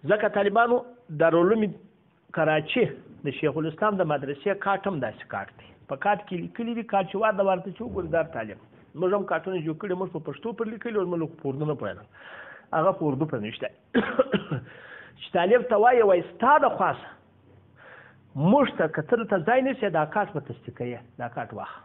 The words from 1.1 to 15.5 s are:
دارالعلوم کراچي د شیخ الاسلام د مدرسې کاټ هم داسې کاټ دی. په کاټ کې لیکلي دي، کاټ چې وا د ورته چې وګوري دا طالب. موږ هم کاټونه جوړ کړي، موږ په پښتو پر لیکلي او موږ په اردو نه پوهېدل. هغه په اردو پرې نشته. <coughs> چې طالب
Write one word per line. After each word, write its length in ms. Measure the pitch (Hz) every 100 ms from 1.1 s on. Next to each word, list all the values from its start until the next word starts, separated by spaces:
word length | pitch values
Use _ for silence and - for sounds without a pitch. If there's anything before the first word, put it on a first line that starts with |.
| 151
دارالعلوم 540 | 165 165 180 226 208 - - _ _ _ _
کراچي 520 | - 156 156 156 254 220 - - -
د 140 | 143 131
شیخ 200 | 151 139
الاسلام 440 | 160 156 214 196
د 80 | 170
مدرسې 480 | 143 135 143 208 196 196
کاټ 220 | 196 196
هم 120 | 170
داسې 240 | 120 101 -
کاټ 140 | 104 98 -
دی. 100 | - - _
په 80 | 135
کاټ 240 | 202 208 208
کې 100 | 180
لیکلي 320 | 175 - 233
دي، 100 | 233
کاټ 220 | 233 196 185
چې 40 | 196
وا 160 | 214
د 160 | 202 196
ورته 220 | 185 185
چې 100 | 180
وګوري 280 | 214 196 170
دا 100 | 165
طالب. 360 | 156 123 110 101 - - _ 139
موږ 160 | 180
هم 120 | 202 190
کاټونه 260 | 165 160 185 156
جوړ 100 | 156
کړي، 120 | 208
موږ 160 | 180 185
په 160 | 175 156
پښتو 300 | 139 226 233
پر 80 | 220
لیکلي 340 | 220 233 214
او 60 | 180
موږ 360 | 170 156 -
په 80 | 139
اردو 160 | 135 151
نه 100 | 139
پوهېدل. 240 | 107 90 - - - - - - _
هغه 180 | 160 170
په 120 | 185 156
اردو 200 | 131 156
پرې 160 | 127
نشته. 260 | 104 117 127 - _ 247 - - 277 -
<coughs> 800 | - 135 - - - - - -
چې 80 | -
طالب 320 | 180 180